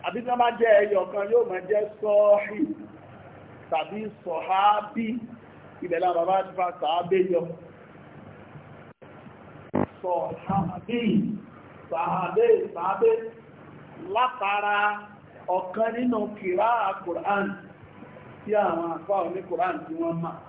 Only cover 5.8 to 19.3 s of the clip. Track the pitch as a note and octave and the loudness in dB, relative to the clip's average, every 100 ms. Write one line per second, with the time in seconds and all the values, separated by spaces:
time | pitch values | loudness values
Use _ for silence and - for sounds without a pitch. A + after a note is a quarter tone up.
5.8 | F3 E3 F3+ E3+ E3+ F#3+ F#3 F3 F3+ F3 | -4 0 2 2 2 2 0 -4 -4 -2
6.8 | D3+ E3+ F3 F#3+ F3+ E3+ E3 - - - | 0 0 2 2 4 2 0 -10 -16 -20
7.8 | - - - - - - - - - - | -20 -20 -20 -20 -20 -20 -20 -20 -20 -20
8.8 | - - - - - - - - - - | -20 -20 -20 -20 -20 -20 -20 -20 -4 -2
9.8 | - - F#3 F3 D#3+ E3 - G3 F3 F3+ | -2 -4 -2 -2 -2 -8 -2 0 0 -6
10.8 | - A#3+ A3+ E3 - - - - - - | -4 0 2 2 2 -6 -12 -20 -20 -20
11.8 | - E3 F3 F3+ F3+ F#3 A#3 A3 - E3+ | -8 -4 -2 -2 0 4 6 6 4 -4
12.8 | F3+ - A3+ A3+ A3+ - - - - - | -2 4 4 4 -4 -14 -20 -20 -20 -20
13.8 | - - E3+ G#3 B3+ B3+ G3+ G#3 G#3 G#3 | -20 -16 -4 0 0 0 -2 0 0 2
14.8 | G#3 G#3 - - - - - F#3 F#3 G#3+ | 0 -2 -12 -20 -20 -14 -2 -2 -2 -2
15.8 | A3+ A#3 B3 A3 G#3 - F#3+ F3+ A3 A#3+ | -2 0 0 0 -2 -4 -2 2 2 2
16.8 | G3 F#3+ F3 E3+ - G3+ G3+ F#3+ - - | 0 -4 -6 -4 0 0 0 -6 -14 -20
17.8 | - - - - - - - G#3 F#3+ E3 | -20 -20 -20 -20 -20 -14 0 2 2 0
18.8 | E3+ D#3+ - F#3 E3 | -2 -6 -2 0 0